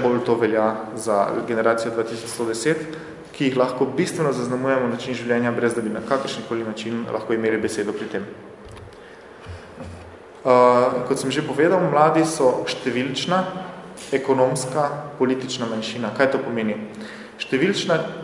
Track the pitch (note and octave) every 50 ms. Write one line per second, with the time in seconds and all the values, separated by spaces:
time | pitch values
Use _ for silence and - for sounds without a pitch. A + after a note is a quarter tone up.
0 | B2 A#2+ B2 A#2 A#2 A#2+ A#2 A2+ A#2 G#2+ A2 A2 G#2+ A2 A2 - - - - A2+
1 | G#2+ A2+ G#2 G2+ G2 - A2+ A2 - - A#2 A2 A2 A2+ A2+ A2+ A2+ A#2 A2+ A#2
2 | A2+ - A2+ A2+ - - - - A#2+ A2+ A2 A2 - D3+ E3 D#3+ D#3 - - -
3 | - - - - - - - - C#3+ B2+ B2+ B2+ B2 B2+ - - C#3 B2+ A#2+ -
4 | - - - E3 D#3 C#3 B2+ B2 A#2+ A#2+ B2+ B2+ C3 C3+ C3+ C3 B2 A#2+ A#2 A#2
5 | - B2+ B2 A#2 A#2+ A#2+ A#2+ A#2+ A#2+ A#2+ A2+ - A#2+ A#2 A2 A#2 G#2+ G#2+ G#2 -
6 | - - C#3 C3 - - - - A2 - A#2 A2+ A2+ A2 G#2+ - - A2+ A#2 A#2
7 | A#2 A#2 A2 G#2+ - - A#2 A2 A2 A2 G#2+ G#2+ G#2 A2 - - G2+ G#2+ - -
8 | A#2 G#2+ - G2 G2+ - - - - - - - - - - - - - - -
9 | - - - - - - - - - - F2 - - - - - - - - -
10 | - - - - - - - - - C3 B2+ B2 B2 B2 B2 B2 B2+ C3 C3 B2
11 | B2 - C#3 - - C3+ B2+ D3+ D3 C3 B2+ C#3 D#3 F3 F#3+ F3+ F3 D3+ C#3+ D3
12 | D#3 D#3+ D#3+ E3 D#3+ D#3 - - C#3 B2 A#2+ - - - - - - C3 A#2 B2
13 | C3 C#3+ C#3 - - F3 F3 F#3+ F#3 - - - - - - - - - - -
14 | - - C3+ C3+ - C3+ C3 B2+ B2+ B2+ D3+ - - - - D#3 C#3+ C#3+ - -
15 | - - - - C3 B2 B2+ B2+ - - - - A#2+ A2+ A2 A2 A2 - - A#2+
16 | A#2 G#2 G#2 B2 C#3 C3+ C3+ B2+ - A#2+ A#2 A#2 A2 G#2+ G#2 G#2+ G#2+ - - -
17 | - - - - - - - - - - C3+ C3 D#3 G3 G3 - - F3+ E3 D#3+
18 | D#3+ - - -